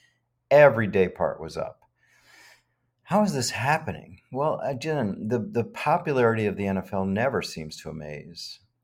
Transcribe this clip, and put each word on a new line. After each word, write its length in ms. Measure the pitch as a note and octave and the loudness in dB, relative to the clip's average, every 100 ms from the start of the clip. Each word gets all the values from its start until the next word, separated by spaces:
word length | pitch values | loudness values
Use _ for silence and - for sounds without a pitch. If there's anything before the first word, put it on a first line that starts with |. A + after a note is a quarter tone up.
| _ _ _ _ _ | _ _ _ _ _
Every 360 | C#3+ C#3+ A2+ G#2+ | 8 8 8 2
day 220 | F#2+ F2+ | 4 2
part 320 | - D#2+ - | 2 -2 -2
was 160 | D#2+ D#2 | -8 -8
up. 240 | - - _ _ _ _ _ - - _ _ _ _ _ | -8 -12 _ _ _ _ _ -20 -20 _ _ _ _ _
How 200 | - F#3+ | -2 2
is 100 | G#3 | 2
this 160 | C#3 A#2+ | 0 -2
happening? 720 | A2+ B2+ D#3 D#3 E2+ - F#2+ _ | -2 0 0 -2 -10 -14 -20 _
Well, 300 | B2+ D3+ - | -4 -2 -2
again, 640 | B2 C3 D#3 D3+ G#2 - G#2+ | -4 -6 -4 -2 -2 -4 -4
the, 120 | A#2+ | -4
the 240 | G#2 A#2+ | -2 -4
popularity 840 | - - - E3+ - C3+ A#2 A2+ G#2+ | -4 -4 0 0 0 2 2 2 0
of 100 | G2+ | -2
the 120 | G2 | -2
N 100 | F#2+ | -2
F 160 | F2+ | -2
L 120 | G2+ F#2+ | -4 -2
never 360 | G2 C3 A2 | -2 0 -2
seems 340 | - - D#2 - | -4 -10 -12 -14
to 80 | D#2 | -14
amaze. 680 | D#2 D2+ D2 D2+ E2+ - - _ _ | -12 -12 -12 -14 -16 -18 -20 _ _